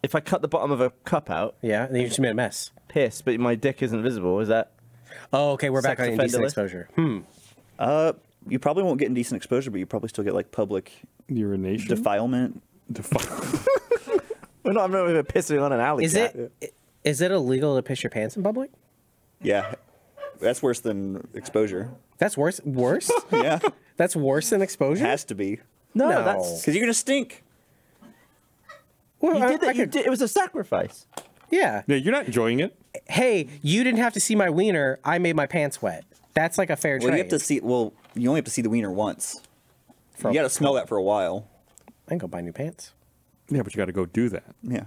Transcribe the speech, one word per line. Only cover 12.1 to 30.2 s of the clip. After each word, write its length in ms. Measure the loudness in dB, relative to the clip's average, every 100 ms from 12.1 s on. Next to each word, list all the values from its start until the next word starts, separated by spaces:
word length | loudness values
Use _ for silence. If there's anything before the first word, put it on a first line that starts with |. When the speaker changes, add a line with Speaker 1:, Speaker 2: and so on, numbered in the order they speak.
| 0 0 0 -2 -6 _ _ -12
Speaker 4:
Defi- 280 | -10 -2 -2
<laughs> 1040 | -2 -8 -6 -2 2 0 0 -4 0 -2 -2 -14 -16 _
Speaker 1:
We're 80 | 0
not, 120 | 2
I'm 80 | 2
not 180 | 2 2
even 140 | 2
pissing 360 | 2 -2 0 0
on 120 | 2
an 80 | 2
alley 240 | 2 2
Speaker 2:
Is 100 | 2
Speaker 1:
cat. 200 | 2 0 -2
Speaker 2:
it, 160 | -10 _
i-, 60 | -18 _ _ _ -2
is 120 | 0
it 100 | 2
illegal 420 | 2 2 2 2 0
to 60 |
piss 200 | 0 -4
your 60 | -4
pants 260 | -4 -4 -2
in 60 |
public? 260 | -2 -2 -8 _ _ _ _ _ _ _
Speaker 3:
Yeah. 320 | 0 0 -2 -10 _ _ _ -16 -16 -2
That's 240 | -2 2
worse 180 | 0 0
than 460 | -4 -4 -6 -8 -12
exposure. 560 | -14 -4 0 0 -2 -8 -12 _ _
Speaker 2:
That's 180 | -2 2
worse? 220 | -2 -2
Worse? 460 | -6 0 0 0 0 -2
Speaker 3:
<laughs> 120 | 0
Yeah. 260 | 0 2 0 -2 -4 _ -2
Speaker 2:
That's 180 | 0 2
worse 340 | 0 0 2
than 120 | 0
exposure? 420 | 0 0 0 2
Speaker 3:
Has 200 | 0 -2
to 100 | -4
be. 240 | -6 -4 -6 _ _ _
Speaker 1:
No, 160 | 0 2
Speaker 2:
No. 160 | 2
Speaker 1:
that's 400 | 2 0 -2 -2
Speaker 3:
'Cause 100 | 0
you're 80 | 2
gonna 120 | 2
stink. 480 | 0 0 0 0 -10 _ _ _ _ _ _ -20 -20 _ _ _ _ -20 -20 _ _ _ _
Speaker 2:
Well, 160 | 2 4
Speaker 1:
You 60 |
Speaker 2:
I, 40 | 2
Speaker 1:
did 120 | 2
that. 80 | 0
Speaker 2:
I 40 |
Speaker 1:
You 100 | 0
Speaker 2:
could 80 | 0
Speaker 1:
did, 160 | 0 0
it 40 |
was 120 | 0